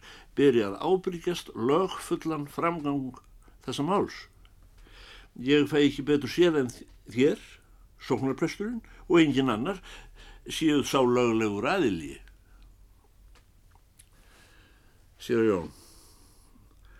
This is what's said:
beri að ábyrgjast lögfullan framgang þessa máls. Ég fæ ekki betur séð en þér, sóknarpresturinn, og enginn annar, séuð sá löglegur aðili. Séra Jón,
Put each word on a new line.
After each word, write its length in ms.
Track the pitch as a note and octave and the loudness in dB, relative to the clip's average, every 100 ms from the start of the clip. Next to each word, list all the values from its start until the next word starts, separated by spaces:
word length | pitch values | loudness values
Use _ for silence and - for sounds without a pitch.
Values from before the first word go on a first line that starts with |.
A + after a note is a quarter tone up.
| - - - | -20 -20 -8
beri 320 | - C#3+ A#2 | 2 4 4
að 160 | G2+ G2 | 0 -4
ábyrgjast 720 | D#3+ F#3 F#3 F3 F3+ E3 - - | 0 0 -2 -6 -6 -6 -8 -4
lögfullan 880 | B2 D#3+ F#3 - - E3+ D#3+ D#3 C#3+ | 0 0 0 -6 -6 -6 -4 -6 -8
framgang 720 | - E3+ E3+ D3 C#3+ C3 - - - - - - | -4 -4 -2 -4 -4 -6 -12 -20 -20 -20 -14 -10
þessa 160 | B2 | -4
máls. 320 | D3+ G3 - - - _ - - - - - - - - - - | -2 0 -2 -8 -20 _ -20 -20 -20 -20 -20 -20 -20 -20 -20 -8
Ég 320 | B2+ D3 C#3+ | 2 4 4
fæ 140 | D3+ | 4
ekki 240 | C#3+ C#3+ C#3 | 2 2 0
betur 240 | C#3+ A#2+ | 0 0
séð 300 | E3+ F3 D3+ | 2 4 4
en 80 | B2 - - - - | -2 -6 -20 -20 -8
þér, 280 | A2+ D3+ A3+ - - _ - - - | 2 2 2 -10 -20 _ -20 -20 -20
sóknarpresturinn, 800 | - A#2 C3+ C3 D#3+ - G#3+ A#3 - - - | -4 -2 -2 -2 -6 -4 -8 -8 -12 -20 2
og 80 | E3+ | 4
enginn 320 | D3+ C3 C3 | 4 2 0
annar, 320 | G#2+ E3 F#3+ - - - - - - - | -2 -4 -8 -12 -20 -20 -20 -20 -20 -12
séuð 400 | - D#3 C#3+ C3+ | -2 0 2 2
sá 160 | C#3 | 2
löglegur 640 | B2 B2 A#2+ A2+ G#2+ G2+ C3 | 4 4 2 2 0 -2 -2
aðili. 540 | G3 B2 E2+ C#2 C#2 - - _ - - - - - _ _ - - _ _ _ - _ _ _ _ - - - - - - - _ _ _ | 0 0 -2 -8 -16 -20 -20 _ -20 -20 -20 -20 -20 _ _ -20 -20 _ _ _ -20 _ _ _ _ -20 -20 -20 -20 -20 -20 -20 _ _ _
Séra 240 | - A#2+ | -2 2
Jón, 280 | A2 F#2 D#2+ - - - - - - - - - - - - | 2 0 -4 -16 -20 -20 -20 -20 -20 -20 -20 -20 -20 -20 -20